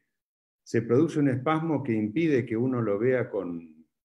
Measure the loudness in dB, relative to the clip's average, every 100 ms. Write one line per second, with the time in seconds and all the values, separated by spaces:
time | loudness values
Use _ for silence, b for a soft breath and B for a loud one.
0 | _ _ _ _ _ _ -4 -2 2 2
1 | 2 2 0 2 0 0 0 -2 0 -2
2 | 0 0 2 2 0 -2 0 0 0 0
3 | 2 0 0 -4 -6 -8 -12 -20 _ _